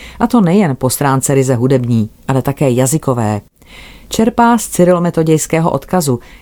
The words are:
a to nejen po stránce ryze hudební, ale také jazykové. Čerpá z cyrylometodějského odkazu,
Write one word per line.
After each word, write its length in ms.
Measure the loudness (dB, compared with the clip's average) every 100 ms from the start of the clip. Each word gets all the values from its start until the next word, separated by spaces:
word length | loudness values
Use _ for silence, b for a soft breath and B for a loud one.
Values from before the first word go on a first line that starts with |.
| B B
a 60 | 0
to 140 | 2
nejen 360 | 2 2 2 0
po 140 | -4
stránce 440 | -2 0 0 0
ryze 200 | 0 0
hudební, 560 | 0 2 0 0 0 -2 -6 -4
ale 140 | -2
také 280 | -2 -2 0
jazykové. 680 | 0 0 0 -2 -2 -2 -4 -8 _ B B B B B
Čerpá 500 | -2 0 2 2 2
z 100 | -2
cyrylometodějského 1040 | 0 2 2 0 -2 0 0 0 -2 0
odkazu, 500 | -2 -2 -2 -2 -4 B B